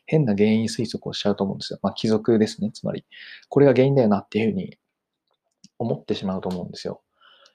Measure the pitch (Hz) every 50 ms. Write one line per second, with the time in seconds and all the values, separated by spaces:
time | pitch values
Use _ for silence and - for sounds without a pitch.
0 | _ - - 160 147 117 101 98 104 110 110 110 113 107 - - 117 107 - -
1 | - - - - - 104 101 - 101 98 98 - - - - - - 98 95 -
2 | - 113 110 107 110 - 117 107 110 110 - - 101 107 - - - - - -
3 | - _ - - - - - - _ _ - 139 143 139 123 120 131 139 139 139
4 | 120 107 104 98 - _ - 107 113 113 98 95 87 - - _ _ _ _ _
5 | _ _ _ _ _ _ _ _ _ _ _ _ _ _ _ _ 120 117 127 123
6 | - - 104 - - 95 95 92 - 95 92 90 87 - - - - - - -
7 | _ _ _ _ _ _ _ _ _ _